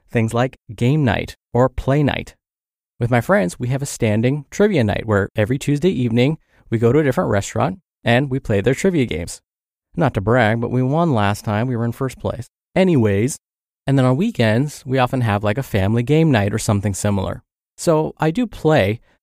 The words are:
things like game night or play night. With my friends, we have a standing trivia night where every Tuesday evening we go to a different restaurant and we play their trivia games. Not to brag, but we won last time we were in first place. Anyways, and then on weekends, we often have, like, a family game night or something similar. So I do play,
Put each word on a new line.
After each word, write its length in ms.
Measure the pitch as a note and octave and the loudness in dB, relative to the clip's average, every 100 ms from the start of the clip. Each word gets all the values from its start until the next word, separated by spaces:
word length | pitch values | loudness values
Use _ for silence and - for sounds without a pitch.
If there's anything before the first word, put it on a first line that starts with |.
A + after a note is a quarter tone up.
| _ | _
things 240 | A#2+ A2+ | -2 0
like 220 | A#2 C3 - - G#2 | 0 -2 -6 -18 -2
game 280 | A#2+ D#3 | 0 2
night 320 | C3 F2 - - _ | 2 0 -4 -12 _
or 160 | A#2 B2+ | 0 0
play 340 | - - C#3+ | 0 -2 0
night. 320 | C3+ E2 - - _ _ _ _ _ - | 0 -2 -8 -16 _ _ _ _ _ -6
With 100 | A#2 | 0
my 100 | B2 | 0
friends, 380 | - G3+ F3+ - | 2 0 0 -4
we 120 | B2 | -4
have 120 | C#3 | -4
a 60 | C#3 | -6
standing 580 | - A2 G#2+ B2 D3 - | -2 0 2 0 -2 -4
trivia 320 | - G#3 E3+ | 0 2 2
night 240 | G#2+ G2 A2 | 0 0 0
where 200 | G2+ G2+ - | 0 0 -2
every 220 | G#2+ C3 | -2 -2
Tuesday 320 | - C#3+ F3 | -2 0 0
evening 480 | D#3+ B2 A2+ C3 D#3+ _ _ _ | 0 0 2 2 0 _ _ _
we 80 | A#2 | 0
go 140 | A#2 | 2
to 80 | C#3+ | 4
a 40 | |
different 280 | C#3+ F#3 D3+ | 2 0 0
restaurant 480 | G2+ - A2 C#3 F#3+ _ _ | -2 -2 -2 -4 -4 _ _
and 260 | - A#2+ C#3+ | 0 0 0
we 100 | C3 | -4
play 220 | - G2+ | -2 0
their 140 | A#2 C3+ | 2 0
trivia 320 | F#3+ F3 A#2 | 0 0 -2
games. 340 | D#2+ E2+ - _ _ _ _ _ - | -4 -8 -14 _ _ _ _ _ -2
Not 180 | D3+ | -2
to 80 | - | 0
brag, 400 | G2 B2+ G#2+ A#2 | 2 2 2 2
but 80 | A#2 | -2
we 140 | B2+ | -2
won 320 | B2+ D#3 E3+ A#2 | 0 0 0 2
last 280 | G2+ G#2 | 0 -2
time 220 | - G#2 C3 | -4 -2 -2
we 100 | A#2 | -2
were 100 | A#2 | -4
in 80 | |
first 260 | - C3 - | -4 -8 -6
place. 280 | G2 A2+ - _ _ F3+ | -8 -8 -12 _ _ 0
Anyways, 640 | F#3+ D3 G#2+ G2 B2+ - _ _ _ _ - | 2 4 2 2 0 -4 _ _ _ _ 0
and 100 | C#3 | 2
then 80 | B2+ | 2
on 100 | C3 | 2
weekends, 680 | A3+ - A2 A2 D3 - C3 | 0 0 0 2 -2 -6 -4
we 140 | C3 | 0
often 220 | B2 C3 | 0 0
have, 220 | A2+ G2+ | 0 0
like, 140 | G#2+ G#2+ | 0 -2
a 60 | |
family 400 | C3 G#2 F#2+ A#2 | -2 -2 0 0
game 280 | A#2+ D3+ D#3+ | 2 2 4
night 220 | A#2 G2+ | 2 0
or 60 | G#2+ | -2
something 340 | - G2+ G#2 | 0 0 0
similar. 480 | F#2+ G#2 G2 F#2+ A2+ - _ _ - | -2 -2 -2 -4 -8 -14 _ _ -6
So 360 | - D#3 D#3 - | 0 0 -2 -2
I 100 | D#3 | -2
do 160 | E3 A#3 | -2 -4
play, 560 | - D#3 D3+ G2 A#2 _ _ | -2 0 2 2 -2 _ _